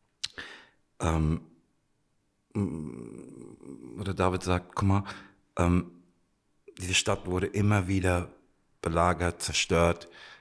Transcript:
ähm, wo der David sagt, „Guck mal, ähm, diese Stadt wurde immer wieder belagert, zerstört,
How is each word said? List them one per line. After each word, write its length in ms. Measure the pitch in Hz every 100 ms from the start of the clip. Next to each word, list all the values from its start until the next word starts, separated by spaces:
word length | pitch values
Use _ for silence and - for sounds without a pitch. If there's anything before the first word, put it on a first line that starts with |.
| _ _ - - - - - _ _ -
ähm, 400 | 85 80 78 80 - _ _ _ _ _ _ _ _ _ _
wo 1500 | - 98 78 76 58 58 58 62 - - - - 139 60 58
der 100 | 98
David 280 | 92 90 92
sagt, 320 | 90 90 -
„Guck 140 | - 101
mal, 160 | 98 98 - - _ _ -
ähm, 340 | 87 87 87 - _ _ _ _ _ _ - -
diese 160 | 90
Stadt 320 | 101 - 101 92
wurde 200 | 90 90
immer 420 | 101 104 104 90
wieder 420 | 98 92 87 87 - _ _ _ _
belagert, 600 | 85 82 87 85 87 -
zerstört, 680 | - 78 - 85 85 82 - - - -